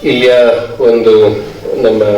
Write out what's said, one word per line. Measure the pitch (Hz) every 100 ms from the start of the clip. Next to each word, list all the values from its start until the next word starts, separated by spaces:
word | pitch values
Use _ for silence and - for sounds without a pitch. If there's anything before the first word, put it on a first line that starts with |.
| -
ಇಲ್ಲಿಯ | 123 127 123 120 117 117 113
ಒಂದು | 117 117 113 107 104 - - - - -
ನಮ್ಮ | 113 107 104